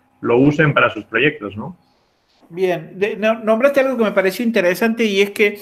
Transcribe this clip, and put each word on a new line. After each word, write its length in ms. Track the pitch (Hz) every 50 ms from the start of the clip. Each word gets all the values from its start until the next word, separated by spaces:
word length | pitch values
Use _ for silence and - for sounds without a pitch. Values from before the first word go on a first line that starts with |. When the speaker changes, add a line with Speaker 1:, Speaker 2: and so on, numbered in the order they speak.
| _ _ _ _
Speaker 1:
lo 160 | - 117 120
usen 380 | 123 139 143 143 160 160 147 -
para 160 | 131 123 117
sus 140 | - 110 98
proyectos, 520 | - 110 113 135 156 147 - 104 101 98
¿no? 220 | 104 123 165 180 - _ _ _ _ _ _ _ _ _ _ _ _ _ _
Speaker 2:
Bien. 480 | 165 180 190 185 170 160 160 - - 185
De-, 180 | 202 220 226
no-, 260 | 185 208 220 226 226 220
nombraste 380 | 208 220 220 254 277 277 277
algo 160 | 262 269 254
que 80 | 233 220
me 80 | 202 196
pareció 320 | 196 185 190 190 - 247
interesante 600 | 233 226 208 180 175 180 - 226 226 226 233 233
y 180 | 214 196 190 202
es 80 | 202
que 300 | 202 - 214 208 208 -